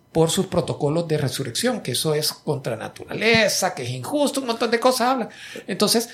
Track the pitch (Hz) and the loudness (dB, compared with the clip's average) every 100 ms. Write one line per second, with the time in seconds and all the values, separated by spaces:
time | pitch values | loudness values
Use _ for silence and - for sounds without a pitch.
0 | _ 165 160 196 - - - 117 143 165 | _ 2 2 2 0 0 -2 -2 0 0
1 | 165 151 131 - 110 - 240 220 - 123 | 0 0 0 -2 -6 -2 0 -2 -4 -2
2 | 160 151 151 - - 135 135 110 107 - | 0 0 -2 -4 -4 -4 -2 -6 -8 -12
3 | - - 214 226 202 - 185 - 120 127 | -10 -2 4 4 4 2 -2 -2 -6 -6
4 | - 285 277 269 247 220 233 233 254 254 | -2 0 0 0 -2 -2 0 4 4 4
5 | 240 269 196 - - - - 190 208 233 | 2 0 -2 -8 -16 -12 -6 0 2 2
6 | 233 | 0